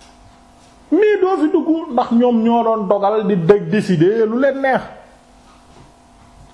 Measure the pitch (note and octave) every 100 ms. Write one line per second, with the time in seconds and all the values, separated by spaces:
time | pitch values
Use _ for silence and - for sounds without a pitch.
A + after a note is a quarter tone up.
0 | - - - - - - - - - D#4
1 | G#4+ G4 F#4 F#4 D4+ E4+ C#4 D#4+ E4 B3
2 | A#3 A#3 B3 A3+ A3+ A#3 A3+ A3 G3 G3+
3 | G3 A3 G3 G3 D#3+ G#3 E3 G#3 F#3 F3
4 | F3 A3+ A3 A#3+ C#4 C4+ C4+ A3+ - -
5 | - - _ - - - - - - _
6 | _ - - - -